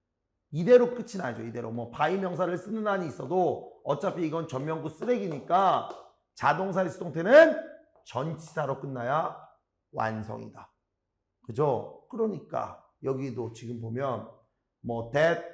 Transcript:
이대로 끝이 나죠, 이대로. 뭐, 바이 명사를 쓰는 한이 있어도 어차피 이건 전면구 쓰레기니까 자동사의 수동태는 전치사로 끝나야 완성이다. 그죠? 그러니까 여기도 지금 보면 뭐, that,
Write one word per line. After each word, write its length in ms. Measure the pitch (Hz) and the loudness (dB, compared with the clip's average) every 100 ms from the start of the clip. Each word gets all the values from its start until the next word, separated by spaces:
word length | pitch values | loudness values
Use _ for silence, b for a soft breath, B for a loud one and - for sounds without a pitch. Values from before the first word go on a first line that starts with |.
| _ _ _ _ _ | _ _ _ _ _
이대로 420 | 147 175 247 240 | -2 8 8 8
끝이 240 | - - 196 | -2 -8 -6
나죠, 260 | 139 110 | -6 -6
이대로. 280 | 113 117 113 | -8 -8 -8
뭐, 180 | 117 117 | -8 -8
바이 260 | - 156 190 | -2 0 0
명사를 380 | 185 170 180 175 | -2 -2 -2 -4
쓰는 300 | 214 226 214 | -6 -6 -2
한이 200 | 196 170 | -2 -4
있어도 720 | - 135 180 170 120 - - | -8 -4 0 0 0 -8 -14
어차피 420 | - 147 196 - 160 | -4 -2 -2 -2 -4
이건 220 | 160 165 | -4 -4
전면구 420 | 131 151 160 147 | -6 -4 -4 -6
쓰레기니까 1000 | - 220 247 185 143 - 175 190 135 - - - _ _ - | -8 -2 0 -2 -8 0 4 4 2 -2 -12 -18 _ _ 0
자동사의 540 | 135 151 190 180 185 | 2 2 0 0 0
수동태는 680 | - 175 151 175 277 320 - - - _ _ - | -2 -6 -2 8 10 10 6 -6 -16 _ _ -8
전치사로 720 | 120 156 160 - 165 139 135 | -4 -4 -6 -8 -4 -4 -4
끝나야 580 | 143 131 120 147 175 - - _ _ _ _ | -6 -6 0 0 0 -6 -18 _ _ _ _
완성이다. 800 | 123 113 110 107 113 110 - - _ _ _ _ _ _ _ - | -4 -4 -4 -8 -10 -12 -16 -20 _ _ _ _ _ _ _ -10
그죠? 600 | 113 147 117 104 - _ | 0 2 2 -2 -14 _
그러니까 760 | 226 220 180 - - - - _ _ | -4 -4 -4 -6 -6 -6 -10 _ _
여기도 500 | 131 131 135 117 110 | -4 -4 -4 -6 -8
지금 280 | - 117 120 | -8 -12 -10
보면 480 | 117 117 139 113 107 - _ _ _ _ | -8 -4 -2 -4 -8 -18 _ _ _ _
뭐, 300 | 120 117 113 | -6 -6 -2
that, 320 | 143 160 170 - | 4 4 2 -4